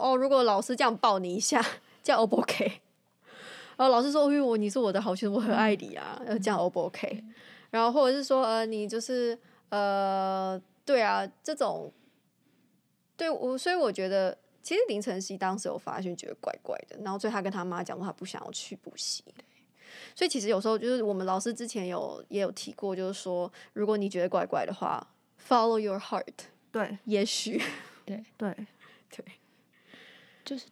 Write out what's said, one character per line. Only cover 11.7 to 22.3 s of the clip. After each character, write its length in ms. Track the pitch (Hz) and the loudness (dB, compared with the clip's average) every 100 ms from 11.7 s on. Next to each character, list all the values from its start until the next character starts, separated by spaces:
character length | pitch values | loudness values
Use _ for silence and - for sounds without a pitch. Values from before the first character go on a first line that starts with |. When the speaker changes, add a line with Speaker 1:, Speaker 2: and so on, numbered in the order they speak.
| 165 151 - _ _ _ _ _ _ _ _ _ _ _ - | -2 -8 -14 _ _ _ _ _ _ _ _ _ _ _ -6
Speaker 1:
对， 100 | 330 | -4
我， 300 | 294 254 262 | -2 -2 -2
所 120 | 349 | 0
以 40 | |
我 180 | 359 262 | 2 0
觉 160 | 190 185 | 0 0
得， 260 | 196 185 - _ _ | 2 0 -2 _ _
其 120 | - | -2
实 60 | 359 480 | 0 2
林 140 | 208 | 0
晨 180 | 208 185 | -4 -4
曦 160 | 185 185 | -6 -4
当 220 | 190 190 | -2 -2
时 100 | 175 | -4
有 80 | - | -6
发 240 | - - | -6 -6
现 160 | 185 175 | -6 -8
觉 100 | - | -10
得 80 | - | -10
怪 100 | - - | -8 -8
怪 120 | - - - | -8 -8 -10
的， 80 | - | -12
然 100 | 208 | -8
后 60 | 196 | -4
所 100 | 214 | -2
以 40 | |
他 100 | 208 | -2
跟 100 | 190 | -4
他 140 | 196 180 | -4 -4
妈 180 | 175 | -6
讲 140 | 180 - | -6 -6
说 80 | 190 | -8
他 40 | |
不 140 | - | -8
想 180 | 185 - | -10 -10
要 80 | - | -10
去 240 | - - 196 | -12 -12 -14
补 140 | - - | -16 -10
习。 260 | - - - - - _ _ _ - - - | -8 -8 -12 -20 -20 _ _ _ -20 -20 -20
所 100 | - | -2
以 40 | 359 | -2
其 120 | 269 | 0
实 80 | 202 | 0
有 100 | 196 | 2
时 80 | 220 | 2
候 120 | 220 | 0
就 100 | 233 | 0
是 140 | 254 | 0
我 100 | 214 | 0
们 140 | 190 185 | 0 0
老 120 | 190 | 0
师 140 | 240 | -2
之 160 | 226 233 | -6 -6
前 180 | 214 180 | -6 -4
有， 380 | 175 - - - | -4 -6 -8 -6